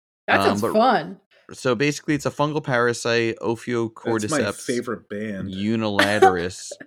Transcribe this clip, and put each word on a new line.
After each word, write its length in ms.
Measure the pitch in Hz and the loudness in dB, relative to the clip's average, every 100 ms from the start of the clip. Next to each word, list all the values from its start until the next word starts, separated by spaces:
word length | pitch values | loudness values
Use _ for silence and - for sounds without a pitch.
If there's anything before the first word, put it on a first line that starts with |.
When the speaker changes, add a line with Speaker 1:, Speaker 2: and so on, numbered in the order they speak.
| _ _ - | _ _ 0
Speaker 1:
that 140 | 202 | 2
Speaker 2:
Um, 60 | 196 | 4
Speaker 1:
sounds 140 | 202 | 2
Speaker 2:
but 100 | 214 | 2
Speaker 1:
fun. 480 | 214 247 202 156 190 _ _ - | 4 4 4 0 -10 _ _ -20
Speaker 2:
so 220 | - 131 | -4 0
basically, 400 | 117 143 143 - | 2 2 0 -2
it's 120 | 147 135 | -2 0
a 40 | |
fungal 320 | - 147 151 | 0 0 -2
parasite, 720 | 143 127 120 117 123 117 117 - | 0 2 2 0 0 2 2 0
Speaker 3:
That's 40 | |
my 40 | 98 | -2
Speaker 2:
Ophiocordyceps 1040 | 113 - 120 113 - - 113 104 151 104 98 | -4 -2 -2 -2 -4 -2 0 0 0 0 -2
Speaker 3:
favorite 440 | - 120 120 104 - | -4 -4 -4 -8 -8
band. 400 | 104 107 98 95 | -8 -8 -6 -6
Speaker 2:
unilaterus, 1160 | 95 104 113 110 101 98 104 - 90 87 - - - | -4 0 0 0 0 0 4 4 2 -2 -8 -14 -16